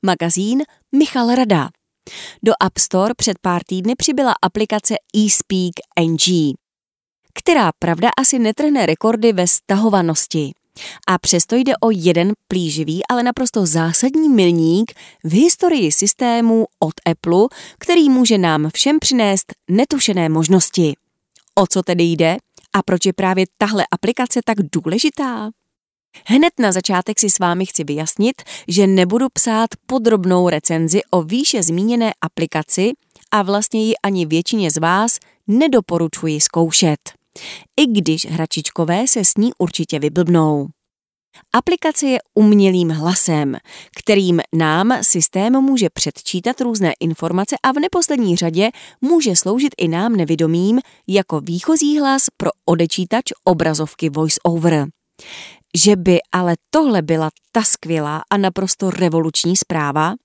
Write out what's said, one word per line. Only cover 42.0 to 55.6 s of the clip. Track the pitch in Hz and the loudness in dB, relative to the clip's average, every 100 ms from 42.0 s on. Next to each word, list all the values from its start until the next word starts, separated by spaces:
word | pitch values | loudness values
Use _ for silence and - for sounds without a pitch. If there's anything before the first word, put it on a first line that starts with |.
| 277 | 0
je | 254 - - | -2 -2 2
umělým | 214 208 196 185 170 | 4 6 4 2 0
hlasem, | 160 160 180 - 156 143 127 _ - - - | -2 -2 0 2 0 -2 -6 _ -20 -20 -16
kterým | - 202 190 170 - 165 | 0 2 2 0 0 0
nám | 160 160 214 254 | 0 2 0 0
systém | - 180 160 185 208 | 2 0 0 -2 0
může | 262 269 262 185 | 2 2 2 0
předčítat | - - - - 185 202 254 | -2 -8 -6 -8 -6 -4 -4
různé | 240 220 180 - | -4 0 -2 -2
informace | 165 160 165 175 202 - | -4 -4 -4 -2 -2 -2
a | 262 | -2
v | 269 | -2
neposlední | 339 359 339 285 214 175 | -2 -2 -2 0 0 0
řadě | 170 165 214 - - _ | -2 0 -2 -4 -20 _
může | 262 339 269 180 | 0 2 2 0
sloužit | 185 226 285 - | 0 0 -2 -2
i | 175 | -2
nám | 170 220 220 | -2 0 0
nevidomým | 156 165 160 165 185 233 - _ - | 0 0 0 0 2 0 -2 _ -2
jako | 190 190 160 | -2 0 -6
výchozí | 160 170 - 320 294 294 | -4 -6 0 0 2 0
hlas | 277 269 - _ | 0 0 -2 _
pro | - - - | -6 -4 -2
odečítač | 170 165 - 180 220 - - | 0 0 -2 -2 -2 -4 -4
obrazovky | - 170 165 156 156 - 160 | -2 0 0 -2 -4 -4 -6
VoiceOver. | 143 156 - - 170 165 160 143 - _ _ - - - - | -2 0 0 0 0 0 0 -2 -8 _ _ -20 -20 -20 -20